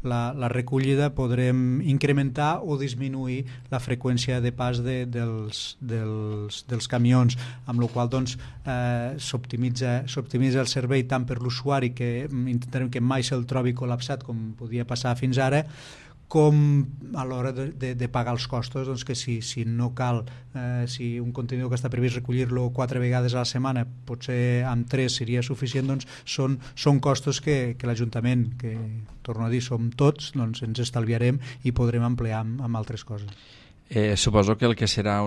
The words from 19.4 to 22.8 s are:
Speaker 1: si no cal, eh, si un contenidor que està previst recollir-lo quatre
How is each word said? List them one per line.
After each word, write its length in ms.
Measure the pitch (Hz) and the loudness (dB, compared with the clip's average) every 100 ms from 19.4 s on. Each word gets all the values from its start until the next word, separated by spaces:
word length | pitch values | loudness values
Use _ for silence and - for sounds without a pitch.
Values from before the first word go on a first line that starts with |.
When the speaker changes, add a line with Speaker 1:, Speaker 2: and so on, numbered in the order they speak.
Speaker 1:
si 240 | 113 - 117 | -4 -4 -2
no 220 | 117 120 | 0 -2
cal, 280 | 120 127 117 120 - - 135 | 0 0 0 -2 -12 -14 -8
eh, 300 | 123 123 120 | -4 -2 -2
si 320 | 123 120 117 | -4 -4 -4
un 140 | 120 120 | -4 -4
contenidor 320 | 120 127 127 | -4 -2 -2
que 60 | 123 | -2
està 140 | 123 | -2
previst 240 | 120 123 123 | 0 0 0
recollir-lo 480 | 123 123 127 123 123 | -2 0 2 0 0
quatre 300 | 123 | 0